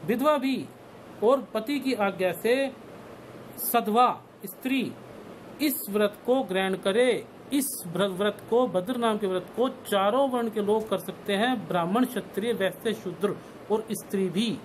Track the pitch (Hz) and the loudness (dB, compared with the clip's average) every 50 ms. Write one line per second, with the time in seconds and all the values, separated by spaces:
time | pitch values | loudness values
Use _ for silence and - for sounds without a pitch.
0 | - 151 233 - 262 302 302 285 233 269 262 208 139 - - - - - - - | 0 0 0 2 4 4 4 4 2 0 0 -2 -4 -8 -12 -20 -20 -20 -20 -18
1 | - - - - 208 220 277 269 202 - - 220 214 - 294 277 - 269 254 208 | -18 -18 -6 2 4 4 4 4 2 -4 -6 -6 -2 -2 -2 0 0 0 0 2
2 | 202 196 185 165 185 180 170 175 - 220 247 269 269 262 - - - - - - | 0 0 0 0 0 0 0 0 2 2 2 2 2 -2 -4 -10 -16 -18 -16 -16
3 | - - - - - - - - - - - - - - - 233 208 208 208 233 | -16 -16 -18 -18 -18 -18 -18 -18 -16 -16 -10 -6 -4 0 2 2 2 4 4 6
4 | 247 233 - - - - - - - 165 - - - 262 262 269 214 131 - - | 6 6 4 -2 -10 -20 -20 -14 -14 -14 -14 -8 -4 0 0 0 0 -2 -6 -10
5 | - - - - - - - - - - - - 277 311 254 - - - 196 208 | -16 -16 -16 -16 -16 -16 -16 -16 -16 -18 -6 -2 0 0 0 -2 -6 -2 0 2
6 | 208 202 208 - - - 247 269 247 - 185 190 190 190 190 185 - 202 190 226 | 2 2 0 -2 0 2 2 2 2 2 0 0 2 2 0 0 0 2 4 4
7 | 247 254 220 156 - - - - - - - 285 262 - - - - 175 160 175 | 4 4 4 0 -2 -8 -16 -18 -8 0 0 0 0 0 -4 -8 -8 -6 0 0
8 | 196 202 185 175 208 208 202 - - - 220 240 254 240 170 185 180 202 254 240 | 0 0 2 0 0 0 0 -2 -4 2 4 4 4 4 2 -2 0 0 -2 0
9 | 233 226 214 208 208 190 185 180 180 - - - 240 262 254 - - - 208 196 | 2 0 2 2 0 0 0 -2 -4 -4 -2 0 0 0 0 -6 -4 0 2 4
10 | 190 202 226 262 277 269 254 247 233 226 214 220 202 196 214 220 214 - 208 180 | 4 4 4 4 2 2 2 0 -2 -2 -2 -2 2 2 2 2 2 0 -2 -4
11 | - - 180 - - - 202 196 220 254 254 220 180 - 185 180 170 175 190 240 | -2 -6 -12 -8 -4 -2 2 2 2 2 2 -2 -2 -2 0 0 2 2 4 4
12 | 254 247 - 202 - - - - 220 240 226 185 190 185 175 - - 226 208 - | 4 4 2 -4 -6 -4 -6 -2 0 0 0 2 0 0 0 0 -2 -2 -2 -2
13 | - 185 160 - 185 196 - 165 - - - - - - 208 220 220 - 220 - | -6 -8 -4 -2 -2 -2 -2 -2 -8 -16 -18 -18 -2 0 0 0 0 -2 -6 -6
14 | - - - 196 190 185 156 185 233 226 165 117 | -6 -4 0 0 0 2 2 2 0 0 -2 -4